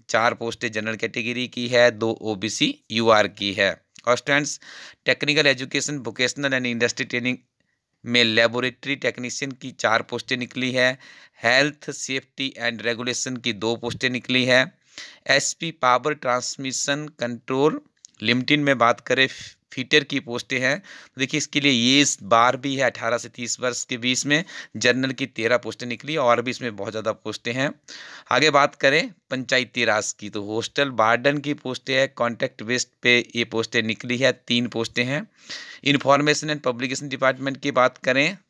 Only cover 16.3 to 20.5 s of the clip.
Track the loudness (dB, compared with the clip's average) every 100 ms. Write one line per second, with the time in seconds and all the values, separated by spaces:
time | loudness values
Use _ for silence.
16.3 | -2 -4 -8 -8 -4 -2 -4 -6 -8 -8
17.3 | -6 -4 2 2 0 -8 _ -20 -4 0
18.3 | 2 2 2 4 4 4 2 0 2 2
19.3 | -2 -18 -20 _ -10 2 2 2 -4 -4
20.3 | -8 -4